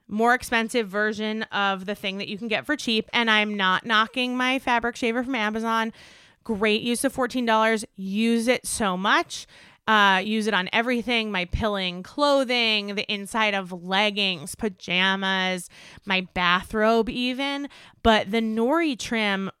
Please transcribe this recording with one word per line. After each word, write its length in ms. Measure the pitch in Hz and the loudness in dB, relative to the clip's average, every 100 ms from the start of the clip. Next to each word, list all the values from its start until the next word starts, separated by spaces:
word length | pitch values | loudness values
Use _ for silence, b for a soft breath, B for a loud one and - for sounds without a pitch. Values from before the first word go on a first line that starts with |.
| - | -8
more 260 | 208 233 | 0 2
expensive 540 | 247 - 233 226 247 214 | 2 0 -2 0 -2 -2
version 560 | 196 214 214 214 220 | -2 -2 -2 -4 -4
of 420 | 220 196 196 190 185 | -6 -2 -2 -2 -6
the 80 | |
thing 240 | 202 202 190 | -8 -6 -6
that 100 | 202 | -8
you 80 | 196 | -8
can 100 | 226 | -4
get 180 | 208 - | -4 -4
for 100 | 294 | -4
cheap. 320 | - 220 - | -2 -2 0
And 180 | 233 226 | 0 2
I'm 260 | 214 208 208 | 2 2 0
not 300 | 190 185 - | 2 0 2
knocking 500 | 214 226 254 247 247 | 2 2 -2 -4 -2
my 220 | 254 262 | 0 -2
fabric 360 | 262 240 233 | 0 0 0
shaver 300 | 240 233 233 | -2 -2 -2
from 100 | 247 | -2
Amazon. 580 | 262 214 214 226 226 226 - B B B B | -2 -2 -2 -2 -2 -2 -6 B B B B
Great 380 | - 214 214 214 | -6 0 2 2
use 200 | 226 240 | 0 0
of 120 | 277 | 0
fourteen 320 | - 247 254 233 | 0 -2 -2 2
dollars. 400 | 220 220 226 220 - | 2 4 0 -4 -10
Use 500 | 190 196 226 233 226 | -6 0 2 2 2
it 200 | 240 - | 0 -2
so 300 | - 214 180 | -2 -2 0
much. 480 | 196 277 339 - - B B B - | 2 2 0 -6 -14 B B B 0
Uh, 320 | 214 202 190 | 4 6 4
use 240 | 208 220 214 | 2 -2 0
it 60 | |
on 140 | 208 190 | 0 0
everything, 580 | - 233 247 214 240 214 | 0 0 0 0 -2 0
my 140 | 196 | -4
pilling, 580 | 180 - 220 202 185 175 | -2 -2 0 0 -2 -6
clothing, 960 | 180 - 285 277 254 247 226 214 202 202 | -8 0 4 4 4 2 2 2 -2 -4
the 160 | - | -4
inside 420 | 202 196 233 214 | -6 -4 0 0
of 180 | 196 185 | 0 -4
leggings, 840 | 180 175 190 214 202 196 180 143 - | -8 -2 0 2 0 -2 -2 -8 -8
pajamas, 1120 | 220 185 - 175 190 190 196 190 185 185 - B B B | -8 -6 -4 0 2 2 0 0 -2 -4 -8 B B B
my 220 | - 190 185 | -4 -4 -2
bathrobe 760 | - 175 180 190 220 214 226 214 | -2 2 2 0 0 4 4 2
even. 600 | 233 247 254 277 277 285 B B B | -2 -2 -2 -4 -4 -8 B B B
But 300 | 226 214 185 | 4 4 2
the 80 | 226 | -2
Nori 580 | 226 220 233 320 330 247 | 0 0 2 2 0 -2
trim 520 | - 226 214 190 190 - | -4 -2 0 0 -4 -8